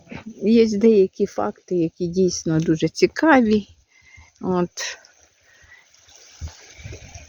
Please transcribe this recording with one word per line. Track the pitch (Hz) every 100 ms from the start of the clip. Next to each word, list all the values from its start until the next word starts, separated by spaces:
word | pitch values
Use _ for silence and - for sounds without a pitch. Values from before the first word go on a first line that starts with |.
| - - - 220
є | 196 233 226 202
деякі | 226 220 190 - 202
факти, | - 208 - - 180
які | 165 - 175
дійсно | 170 185 - - 160
дуже | 170 160 160
цікаві. | - 180 - 311 277 226 214 196 _ _ _ _ - - -
От. | - 180 175 - - - _ _ _ _ _ _ _ - _ _ _ - - - - - - - - - - -